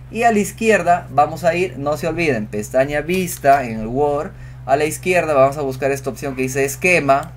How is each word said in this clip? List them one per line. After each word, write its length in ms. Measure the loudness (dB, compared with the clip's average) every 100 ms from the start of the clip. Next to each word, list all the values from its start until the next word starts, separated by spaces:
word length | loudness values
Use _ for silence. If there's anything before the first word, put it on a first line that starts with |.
| -10
y 140 | 0
a 60 | 2
la 100 | 2
izquierda 680 | 0 0 2 4 4 2 2
vamos 340 | 2 2 2
a 100 | 0
ir, 240 | 0 -2 -2
no 180 | -4 -2
se 100 | -2
olviden, 400 | 0 0 0 -2
pestaña 540 | -6 -2 0 0 -2
Vista 640 | -2 -2 -2 0 4 4
en 160 | 2 -6
el 60 | -4
Word, 460 | -2 0 0 -4 -10 -16 -12 0
a 100 | 2
la 80 |
izquierda 480 | 2 -2 0 0 2
vamos 240 | 4 4 2
a 60 |
buscar 280 | -4 -2 -2
esta 200 | -2 -4
opción 260 | -6 -8 -4
que 60 |
dice 240 | -4 -2 -2
Esquema, 680 | 0 2 2 4 2 0